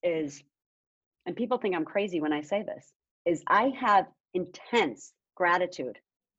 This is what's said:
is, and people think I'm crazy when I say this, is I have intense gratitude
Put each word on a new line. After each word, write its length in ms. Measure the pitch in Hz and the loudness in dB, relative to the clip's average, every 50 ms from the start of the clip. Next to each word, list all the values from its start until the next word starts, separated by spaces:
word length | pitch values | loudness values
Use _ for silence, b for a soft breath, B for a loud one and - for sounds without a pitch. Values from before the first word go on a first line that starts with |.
| - | -2
is, 400 | 175 165 160 156 143 143 - - _ _ _ _ _ _ _ _ _ _ _ _ _ _ _ _ | 0 0 0 -2 -4 -8 -12 -18 _ _ _ _ _ _ _ _ _ _ _ _ _ _ _ _
and 100 | - 170 | -8 -4
people 220 | - 240 226 254 240 | -4 -2 -2 -2 0
think 160 | - 202 185 | 0 -2 -2
I'm 100 | 165 160 | -2 -2
crazy 360 | - - 202 202 202 180 160 | -2 -2 -2 -2 0 -2 -2
when 120 | 151 151 151 | -2 -2 -2
I 80 | 147 | -2
say 220 | 151 - 196 208 214 | -2 -4 -4 -4 -4
this, 320 | - - - - _ _ _ _ _ _ _ _ | -6 -10 -12 -14 _ _ _ _ _ _ _ _
is 160 | 175 175 - - | 0 0 0 2
I 220 | - 180 202 233 277 | 4 4 4 4 2
have 360 | 262 - 254 220 208 196 185 - - _ _ _ - | 0 0 2 4 4 4 4 2 -4 _ _ _ -6
intense 800 | 180 175 180 - - - - 240 233 190 135 107 - - - _ _ _ _ _ | -4 -4 -4 -8 -14 -8 0 2 2 2 2 -2 -6 -14 -20 _ _ _ _ _
gratitude 640 | - 180 175 175 180 180 175 - - 131 123 104 - _ _ _ _ _ _ _ | -2 2 2 2 2 0 -2 -4 -6 -8 -8 -10 -12 _ _ _ _ _ _ _